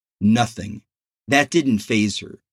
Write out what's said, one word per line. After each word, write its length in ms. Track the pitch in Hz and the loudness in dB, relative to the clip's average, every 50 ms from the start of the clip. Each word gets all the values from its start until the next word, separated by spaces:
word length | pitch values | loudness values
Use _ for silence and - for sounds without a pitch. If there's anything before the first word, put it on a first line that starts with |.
| _ _ _ - | _ _ _ 0
Nothing. 640 | - 104 110 120 120 117 - - 92 101 104 104 _ _ _ _ _ _ _ _ - | 2 2 4 2 2 -2 -4 -12 -12 -12 -12 -14 _ _ _ _ _ _ _ _ -4
That 220 | - 135 143 143 - | 0 2 2 2 2
didn't 300 | - 170 147 135 113 101 | 0 0 2 2 0 0
faze 400 | - - 117 107 107 104 95 - | 0 0 0 0 0 0 -2 -6
her. 200 | 98 92 - - _ _ | -12 -14 -18 -20 _ _